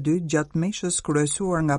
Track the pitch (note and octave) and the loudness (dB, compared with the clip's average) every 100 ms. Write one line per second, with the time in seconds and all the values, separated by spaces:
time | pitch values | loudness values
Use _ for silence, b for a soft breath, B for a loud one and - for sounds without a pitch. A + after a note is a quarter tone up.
0 | C#3+ F3 D#3+ D3+ D3+ D#3+ F3 - F3+ E3+ | 2 0 2 0 0 -2 -2 -2 -4 -4
1 | - D3 D3 - F#3+ E3+ D#3 | 0 0 0 0 0 0 2